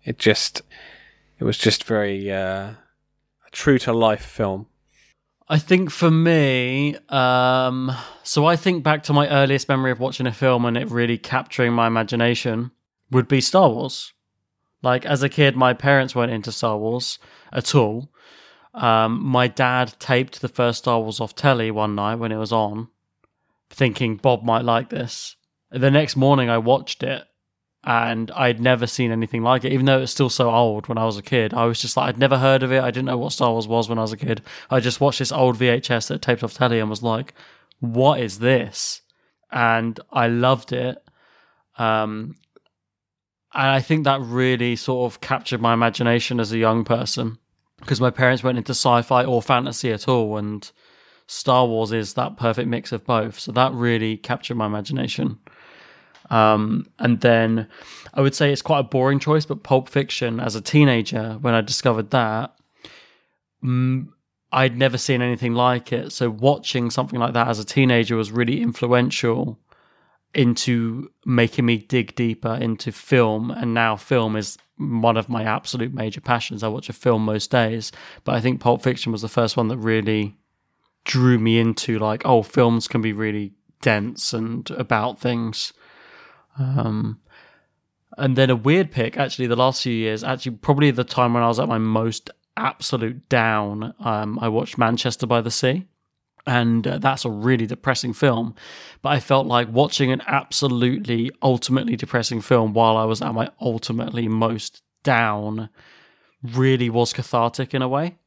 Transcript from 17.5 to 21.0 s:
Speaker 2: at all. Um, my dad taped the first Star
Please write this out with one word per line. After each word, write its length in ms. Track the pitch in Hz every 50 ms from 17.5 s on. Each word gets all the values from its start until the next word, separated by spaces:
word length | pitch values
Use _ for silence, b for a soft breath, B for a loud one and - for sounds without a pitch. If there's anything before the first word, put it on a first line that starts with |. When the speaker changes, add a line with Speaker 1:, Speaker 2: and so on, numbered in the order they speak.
| b
Speaker 2:
at 220 | - 120 - -
all. 360 | 147 117 104 107 117 139 147 b b b b b b b b b b b b b
Um, 500 | 240 - 117 113 113 110 113 117 123 135
my 240 | 135 127 123 123 123
dad 460 | - - 135 123 127 127 127 117 - _
taped 420 | - - 135 123 131 127 - -
the 80 | - 120
first 300 | - - 123 120 117 -
Star 200 | - 127 120 117